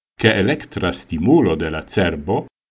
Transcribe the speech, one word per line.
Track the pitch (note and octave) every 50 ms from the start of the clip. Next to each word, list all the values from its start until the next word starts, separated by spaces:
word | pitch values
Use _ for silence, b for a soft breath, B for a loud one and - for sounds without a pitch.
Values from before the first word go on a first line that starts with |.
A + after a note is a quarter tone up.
| _ _ _ -
ke | - A2
elektra | G#2+ G#2 F#2+ A2 D3+ D3+ - - - F#2+ F#2 F2 -
stimulo | - - - E2+ D#2 D2+ - D#3+ E3+ B2 F2+ D#2+
de | D2 E2 D#2+
la | D#2 D#2 -
cerbo | - - G#2 F#2+ E2+ D#2 D2+ D2 D#2 G#2 C#3 - - _ _ _ _